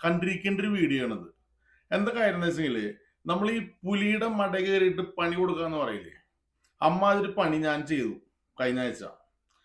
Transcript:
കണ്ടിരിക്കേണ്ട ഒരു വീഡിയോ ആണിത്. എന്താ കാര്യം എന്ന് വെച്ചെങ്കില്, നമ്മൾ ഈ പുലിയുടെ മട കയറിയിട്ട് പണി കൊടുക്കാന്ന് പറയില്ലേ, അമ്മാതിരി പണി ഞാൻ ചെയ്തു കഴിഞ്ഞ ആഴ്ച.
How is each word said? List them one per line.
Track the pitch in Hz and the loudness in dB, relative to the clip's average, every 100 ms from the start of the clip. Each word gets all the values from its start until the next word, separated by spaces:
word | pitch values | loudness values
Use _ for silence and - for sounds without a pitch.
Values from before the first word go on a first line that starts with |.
| 170 | -2
കണ്ടിരിക്കേണ്ട | 175 185 185 196 196 | 0 0 -2 -2 0
ഒരു | 208 | 0
വീഡിയോ | 196 147 135 120 | 2 2 2 -2
ആണിത്. | 104 87 - _ _ _ _ _ | -4 -10 -20 _ _ _ _ _
എന്താ | 190 208 | 0 0
കാര്യം | 233 208 175 | 2 0 2
എന്ന് | 170 | -2
വെച്ചെങ്കില്, | 160 151 113 104 - _ _ 156 | 0 -2 -2 -4 -8 _ _ -4
നമ്മൾ | 185 208 | 0 0
ഈ | 226 175 - 180 | -2 -6 -10 -4
പുലിയുടെ | 202 208 214 226 | 0 2 2 0
മട | 208 196 190 | 0 0 0
കയറിയിട്ട് | 190 190 185 185 | 2 4 4 2
പണി | 180 - 170 175 | -4 -2 -2 2
കൊടുക്കാന്ന് | 185 160 165 156 | 0 0 -2 -2
പറയില്ലേ, | 127 104 85 - _ _ _ _ _ _ | -4 -4 -10 -20 _ _ _ _ _ _
അമ്മാതിരി | 156 180 202 202 196 | 2 4 4 4 2
പണി | 202 165 156 | 0 0 2
ഞാൻ | 156 147 143 | 0 -2 -2
ചെയ്തു | 147 110 - - _ _ - | -2 -2 -4 -14 _ _ -4
കഴിഞ്ഞ | 127 127 | -2 0
ആഴ്ച. | 123 - 98 - _ _ _ _ | -2 -6 -12 -16 _ _ _ _